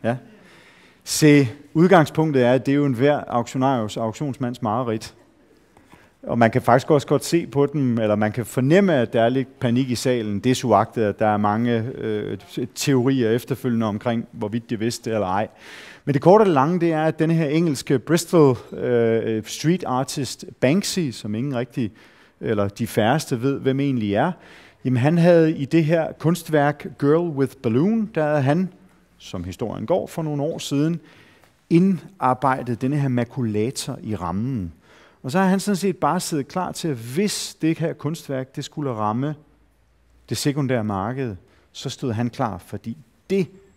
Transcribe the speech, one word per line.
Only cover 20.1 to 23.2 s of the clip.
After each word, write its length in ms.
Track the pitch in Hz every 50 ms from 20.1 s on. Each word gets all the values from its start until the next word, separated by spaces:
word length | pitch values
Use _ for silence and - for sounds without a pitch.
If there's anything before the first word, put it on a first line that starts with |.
| - - 139 - - - - - - _
Banksy, 500 | - 127 147 196 196 - - 196 175 139
som 240 | 107 - - 107 104
ingen 200 | 107 123 147 139
rigtig, 360 | 120 120 - - - 123 101 - - - - _ _ - _ _ _ -
eller 240 | - 113 104 101 101
de 200 | - - 120 104
færreste 540 | - - 107 107 131 160